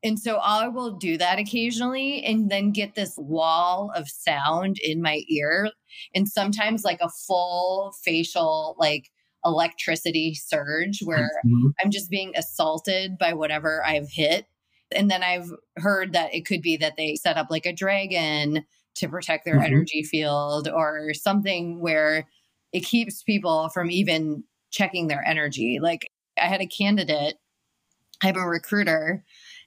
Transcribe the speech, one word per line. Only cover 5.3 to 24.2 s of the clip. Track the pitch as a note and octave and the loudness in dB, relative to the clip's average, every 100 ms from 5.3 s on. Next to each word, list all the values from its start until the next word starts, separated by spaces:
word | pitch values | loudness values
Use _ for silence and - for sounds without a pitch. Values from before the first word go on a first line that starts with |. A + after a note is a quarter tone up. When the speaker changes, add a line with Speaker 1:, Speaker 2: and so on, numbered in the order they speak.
| D#3 D3 E3+ G#3+ - _ - - | 0 2 2 0 -6 _ -20 -6
Speaker 1:
and | F#3 G3+ | 0 0
sometimes, | - G3+ G#3 G#3+ A3+ | 0 0 0 0 0
like, | G3+ E3+ | 0 0
a | E3+ | -2
full | - - F#3 F3+ F3 F3+ F#3+ G3 - | -4 -2 0 0 0 0 -2 -4 -6
facial, | - D#3+ E3 F3+ D#3+ D#3 D#3 - | -2 0 0 0 0 0 -2 0
like, | D#3 D3+ - _ _ _ E3+ | 0 0 -6 _ _ _ 0
electricity | D#3+ E3 - - D#3+ F3 D#3+ D#3+ | 2 0 -2 -4 -2 0 0 0
surge | D3+ - D#3 C#3+ D#3 F3+ G3+ | -4 -2 -2 -2 -2 -2 -4
where | E3+ D#3 D3+ D3+ A#2+ | -2 0 0 2 4
Speaker 2:
Mm-hmm. | A#2+ C3 C#3+ | 6 4 4
Speaker 1:
I'm | G3 | 0
just | G3+ F#3 | 0 -2
being | G3 F#3+ - | -4 -4 -4
assaulted | E3+ - D#3+ D#3+ - F#3+ F#3+ F#3 | -4 0 0 0 -2 -2 -2 0
by | F3 | 0
whatever | E3 D#3 D3+ D3+ D#3 D3+ | 0 -2 0 -2 0 0
I've | D3+ D3 | 0 -2
hit. | - D3+ F3 - _ _ _ - | 0 2 2 -2 _ _ _ -4
And | - G3+ | 2 2
then | F#3 | 2
I've | F3+ F3+ F3 - _ - | 0 -2 -4 -14 _ -4
heard | F3+ G3 F#3 | 0 2 2
that | F3 D#3+ | 0 0
it | E3+ E3 | -4 -2
could | F#3 | -2
be | E3 D#3+ | 0 0
that | D#3 D3+ | 0 -2
they | D#3 D3+ | -4 -2
set | F3+ D#3+ | 0 0
up, | D#3 | 0
like, | D#3+ F3 | -2 -2
a | |
dragon | E3+ F#3+ G3 G3 F3+ D#3 D3+ D3 D#3 D3+ _ _ - | -2 0 0 0 -2 0 0 0 0 -4 _ _ -6
to | D#3+ | -6
protect | E3+ - D#3+ | -4 -2 -2
their | - D3 | 4 4
Speaker 2:
Mm-hmm. | D3+ | 6
Speaker 1:
energy | C3+ E3+ D#3 | 4 4 -2
field | D3+ D#3 D3+ D3 D3 D3 D#3 | -2 0 2 0 0 -2 -2
or | E3 D#3 D#3 D3+ | 0 0 -2 -4
something | D3 - G3+ G3+ F3+ E3+ E3+ | -2 2 2 2 -2 -2 -4
where | E3+ D#3 D3+ D#3 D#3 _ _ _ _ | 0 2 4 2 -2 _ _ _ _
it | F3+ | -6
keeps | F3+ A#3 A#3 - | 0 0 0 -6
people | - G3+ F3+ D#3+ D#3+ | 0 0 2 2 0
from | F3+ E3+ | -2 0
even | F3+ G3 D#3+ | 2 2 2